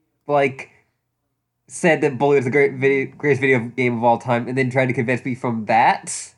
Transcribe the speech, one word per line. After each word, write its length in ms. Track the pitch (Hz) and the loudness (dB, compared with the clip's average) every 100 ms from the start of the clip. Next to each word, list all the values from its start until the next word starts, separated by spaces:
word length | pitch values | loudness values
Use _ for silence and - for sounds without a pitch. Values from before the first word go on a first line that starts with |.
| _ _ - | _ _ -2
like, 440 | 147 139 131 - _ _ _ _ _ _ _ _ _ _ | 0 0 -2 -18 _ _ _ _ _ _ _ _ _ _
said 340 | - 180 151 | -2 0 2
that 160 | 147 127 | 0 0
Bully 200 | 143 143 | 2 2
was 80 | 123 | 2
the 40 | |
great 240 | 143 139 | 2 2
video, 400 | 135 135 139 131 - | 2 0 0 -2 -6
greatest 240 | 147 131 | 0 0
video 180 | 135 127 | 2 0
game 380 | 120 123 123 117 | 0 -4 -2 0
of 60 | |
all 140 | 120 117 | 0 0
time, 300 | 131 120 120 | 0 -2 -2
and 100 | 127 | -4
then 140 | 127 | -2
tried 160 | 131 127 | 0 -2
to 60 | |
convince 300 | 135 120 123 139 | -2 -2 -4 -4
me 100 | 123 | -6
from 300 | 127 113 104 | -6 -6 0
that. 680 | 113 147 202 175 - - | 2 2 0 -6 -14 -14